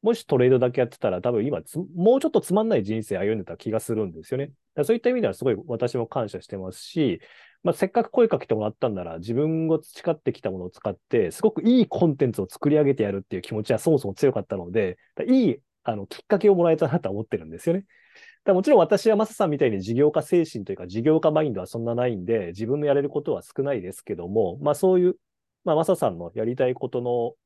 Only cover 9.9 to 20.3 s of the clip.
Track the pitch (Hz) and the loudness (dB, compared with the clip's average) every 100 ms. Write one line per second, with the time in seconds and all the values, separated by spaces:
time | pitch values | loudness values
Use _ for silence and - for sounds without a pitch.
9.9 | - - 156 - 117 107 92 90 - - | -8 -4 -2 -4 -4 -6 -6 -10 -8 -8
10.9 | 95 _ 120 92 - 220 - 214 254 220 | -8 _ 0 0 2 0 2 2 4 2
11.9 | - 170 139 131 110 95 - 143 151 143 | 2 0 2 0 0 -6 -2 2 4 4
12.9 | 139 104 98 98 95 - 107 107 113 - | 2 0 -2 -6 -8 -6 -6 -2 0 2
13.9 | 147 101 92 139 117 95 98 87 101 98 | 0 0 0 0 0 -4 -6 -4 -2 -2
14.9 | 90 _ - 202 262 220 117 _ _ - | -4 _ -8 2 4 4 0 _ _ -6
15.9 | 107 98 - - 202 214 190 175 160 151 | -6 -8 -16 -2 2 4 6 4 2 2
16.9 | 160 - 98 110 104 80 82 - 175 196 | 0 -2 -6 -4 -6 -6 -8 -2 -2 -4
17.9 | _ _ - - _ - 185 196 262 165 | _ _ -20 -20 _ 0 2 6 6 6
18.9 | 196 220 208 214 - 190 147 139 101 95 | 4 2 2 0 0 -2 2 0 0 -2
19.9 | 117 147 147 - | 2 2 2 0